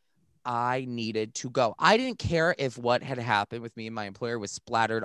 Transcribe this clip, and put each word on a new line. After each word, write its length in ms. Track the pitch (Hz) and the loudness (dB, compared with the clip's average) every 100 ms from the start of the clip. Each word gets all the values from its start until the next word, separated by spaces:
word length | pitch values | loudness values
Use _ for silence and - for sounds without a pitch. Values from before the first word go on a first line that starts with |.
| _ _ _ _ 127 | _ _ _ _ -4
I 400 | 120 123 127 127 | 0 0 0 -2
needed 480 | 120 110 110 110 - | -4 -4 -2 -4 -6
to 140 | 127 | -4
go. 240 | 127 117 - | 2 2 4
I 180 | 160 220 | 4 4
didn't 220 | 262 - | 2 -4
care 360 | - 165 165 165 | 0 2 2 2
if 180 | 135 120 | -2 -2
what 260 | 120 123 | 2 2
had 140 | 127 123 | 0 -4
happened 420 | 120 104 104 117 | 0 0 0 -6
with 120 | 117 - | -10 -10
me 100 | 110 | -8
and 80 | 113 | -6
my 100 | 101 | -8
employer 340 | 98 120 120 | -6 -4 -4
was 120 | 101 | -6
splattered 520 | - - 117 110 113 | -10 -2 2 4 2